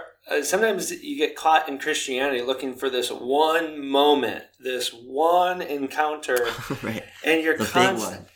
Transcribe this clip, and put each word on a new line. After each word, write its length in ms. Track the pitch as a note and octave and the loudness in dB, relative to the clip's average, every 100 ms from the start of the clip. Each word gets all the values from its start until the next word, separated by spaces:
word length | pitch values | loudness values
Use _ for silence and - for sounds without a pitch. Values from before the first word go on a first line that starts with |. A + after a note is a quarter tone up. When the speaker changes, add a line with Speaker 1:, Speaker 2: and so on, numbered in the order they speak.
| - _ - | -4 _ -4
Speaker 1:
uh, 140 | D3 | -2
sometimes 480 | C#3 F#3+ A3 F#3 D#3 | 0 2 2 0 -4
you 260 | F3 D3 C#3 | -8 -8 -2
get 180 | D3 - | -2 0
caught 320 | D#3+ D#3 D3+ | 4 4 2
in 100 | C3+ | -4
Christianity 600 | D3+ D3 - B2+ C#3 B2 | -4 -2 -2 -2 0 0
looking 320 | B2 C3 C3+ | -2 -4 -6
for 140 | - C3+ | -4 -2
this 200 | B2 A#2 | -2 -2
one 760 | A#2 B2 C#3+ D#3 E3 D#3+ D3+ C#3 | -4 0 2 4 2 -2 -6 0
moment, 560 | C#3 D3 C#3 A2+ F#2 - _ | 4 6 6 2 -4 -12 _
this 300 | B2+ B2 - | -6 -4 -4
one 720 | A#2 B2+ C3+ E3 F3+ F3+ F3+ | -8 -6 0 4 4 4 0
encounter, 840 | F3 C#3+ C3+ - D3+ D3+ - B2 A#2 - | -6 -6 -4 -2 -2 -2 -2 0 0 -4
Speaker 2:
<laughs> 180 | - C#3 | -8 -8
Right. 220 | A#2 A2 - - | -6 -8 -10 -4
Speaker 1:
and 200 | - D#3+ | 0 2
you're 140 | D#3+ D3+ | 2 0
Speaker 2:
The 60 | |
big 80 | G#2+ | 0
Speaker 1:
const- 340 | F3+ F#3+ A2+ G2 | 4 4 2 -4
Speaker 2:
one. 160 | F#2 - | -8 -14